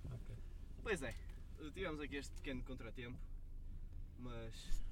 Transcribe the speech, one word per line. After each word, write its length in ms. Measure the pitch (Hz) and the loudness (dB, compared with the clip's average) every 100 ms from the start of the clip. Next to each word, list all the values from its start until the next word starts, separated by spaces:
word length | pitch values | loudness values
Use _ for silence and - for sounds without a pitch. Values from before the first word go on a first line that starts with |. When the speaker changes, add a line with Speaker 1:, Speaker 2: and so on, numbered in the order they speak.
| - | -2
Speaker 1:
Ok. 240 | - - - - - - - | -2 -2 -4 -4 -4 -6 -2
Speaker 2:
Pois 180 | 233 185 | 2 4
é, 140 | 131 - - - - - 156 | 2 0 -4 -4 -6 -4 -4
tivemos 260 | 143 185 151 | 0 0 2
aqui 160 | 147 143 | 0 0
este 140 | 135 - | -2 -2
pequeno 260 | 151 131 | -2 0
contratempo, 540 | 120 131 113 117 120 123 - - - - - - - - - - | 0 -2 -4 -4 -4 -4 -4 -4 -4 -4 -2 -2 -2 -2 -4 -4
mas 640 | 123 117 110 - - - - | -2 -2 -2 -2 6 8 8